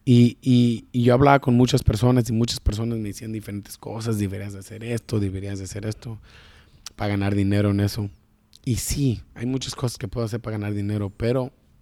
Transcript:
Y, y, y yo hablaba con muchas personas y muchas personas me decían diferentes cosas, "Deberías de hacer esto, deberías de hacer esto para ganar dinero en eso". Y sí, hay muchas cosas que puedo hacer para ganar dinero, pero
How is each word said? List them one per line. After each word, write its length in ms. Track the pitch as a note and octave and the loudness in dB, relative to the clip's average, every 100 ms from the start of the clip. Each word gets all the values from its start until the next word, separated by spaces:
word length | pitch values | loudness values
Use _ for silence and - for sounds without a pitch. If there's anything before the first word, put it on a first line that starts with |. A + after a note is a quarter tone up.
| - | 4
Y, 300 | A#2+ A#2+ - | 6 6 4
y, 440 | - B2 A#2+ A2+ - | 2 4 4 0 -4
y 120 | B2 | 0
yo 120 | A#2+ B2 | 4 6
hablaba 240 | C#3+ C#3 | 6 6
con 160 | C3+ A#2+ | 4 4
muchas 260 | B2 C3 | 4 2
personas 460 | - A2 B2 B2+ A2+ | 2 2 4 4 2
y 40 | |
muchas 260 | A2+ A#2 - | 0 -2 -2
personas 400 | - G#2 A#2 A#2 | -4 -2 -2 -4
me 100 | G#2 | -6
decían 220 | F#2+ - | -8 -10
diferentes 460 | A2 G#2 G2+ G2 - | -10 -8 -10 -12 -14
cosas, 420 | A2 G#2+ A2 G#2+ | -12 -8 -2 -2
"Deberías 340 | G2+ G2 G2+ | -2 -4 -10
de 60 | G2 | -12
hacer 240 | F#2+ G#2 | -14 -12
esto, 360 | A2+ B2 - A2 | -6 -6 -4 -2
deberías 380 | G2+ F#2+ G2 G2+ | -2 -4 -6 -8
de 60 | F#2+ | -8
hacer 200 | G#2 G#2+ | -8 -8
esto 340 | G#2+ - A2 - - - - _ - - - | -8 -10 -14 -16 -20 -20 -20 _ -20 -18 -8
para 140 | G#2 | -4
ganar 240 | G2+ G2 G2+ | -2 0 0
dinero 360 | G2 G2+ G#2 | 2 2 2
en 80 | G2+ | 2
eso". 300 | G2+ - G#2 - _ _ _ - | 0 -2 -8 -10 _ _ _ -12
Y 120 | - A2 | -4 -4
sí, 440 | - - C#3 A2 - - | -2 0 0 -2 -6 -8
hay 100 | A#2+ | -4
muchas 300 | C3 B2+ - | -4 -6 -4
cosas 220 | B2 - | -6 -4
que 100 | A2+ | -8
puedo 180 | B2 A#2 | -4 -4
hacer 140 | A2+ | -4
para 180 | A#2 A2 | -6 -6
ganar 160 | G#2 | -4
dinero, 380 | G#2 G2+ G#2+ G2+ - | -4 -2 -2 -4 -2
pero 360 | A2+ B2+ B2+ - _ _ | -2 0 -2 -8 _ _